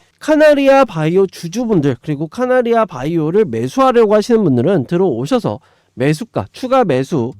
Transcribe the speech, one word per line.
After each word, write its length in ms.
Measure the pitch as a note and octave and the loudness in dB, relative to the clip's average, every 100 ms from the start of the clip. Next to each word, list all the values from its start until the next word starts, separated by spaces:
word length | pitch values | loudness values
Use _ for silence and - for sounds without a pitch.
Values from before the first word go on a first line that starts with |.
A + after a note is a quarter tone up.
| _ _ | _ _
카나리아 680 | - D4+ D4+ C#4+ C4+ C4+ | -2 4 4 4 4 4
바이오 420 | C4+ D#3+ D#3 F#3 G3 | 2 0 0 0 0
주주분들, 720 | - E3+ G#3 A#3 G3 C#3+ A#2 | -4 -10 -6 -2 0 0 -2
그리고 240 | - C#3+ D#3+ | -6 -8 -8
카나리아 580 | - B3+ B3+ A#3 A#3 A3 | -6 -2 0 0 0 0
바이오를 580 | B2+ C#3+ E3+ D3+ G3 | -4 -6 -2 0 0
매수하려고 720 | F#3 A2+ B2+ C4 C4 A#3 G#3+ | 0 -2 -4 0 2 2 2
하시는 280 | G#3+ G#3 A3+ | 0 2 2
분들은 440 | F#3 B2 C#3 F#3+ A#2 | 2 2 0 0 -2
들어오셔서 760 | F3 F#3 A2+ C#3 B3+ C#3+ G#2 - _ _ - | -2 -2 -2 -2 -4 -4 -8 -12 _ _ -4
매수가, 500 | C3+ D#3 - - G2+ | -2 -2 -6 -8 -10
추가 340 | - B3 C4 | -10 -2 0
매수, 460 | G#3 B2+ C3 C#3 A2+ - | 2 0 -2 -4 -4 -8